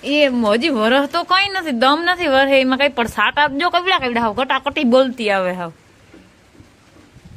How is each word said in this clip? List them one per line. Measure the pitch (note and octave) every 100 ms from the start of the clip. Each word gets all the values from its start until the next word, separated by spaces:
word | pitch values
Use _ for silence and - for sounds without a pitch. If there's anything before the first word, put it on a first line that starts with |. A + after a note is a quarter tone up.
એ | A#3 D4 C#4+
હજી | B3 A3 G#3+ D#4+
વરહ | C4 G#3+ C4 C#4+
તો | E4+
કાંઈ | E4+ F#4 G4+
નથી, | F#4+ E4
દમ | A#3 B3+ D4 E4+
નથી | F4+ E4+
વરહે, | C4 C#4 C4+
એમાં | C4 C4
કાંઈ | C#4+
પણ | - A3+
સાટા | - G#3+ B3 D4
જો | C#4 F4
કવડા | E4+ F4+ F4+
કવડા | C4 A#3
હાવ | A#3
કટાકટી | G#3 C4+ C4+ C#4 C#4+
બોલતી | C4+ B3 C4 B3 G#3+
આવે | G3 F#3
હાવ. | F3+ F3 D#3+ _ _ _ - - _ _ - - _ _ - - - -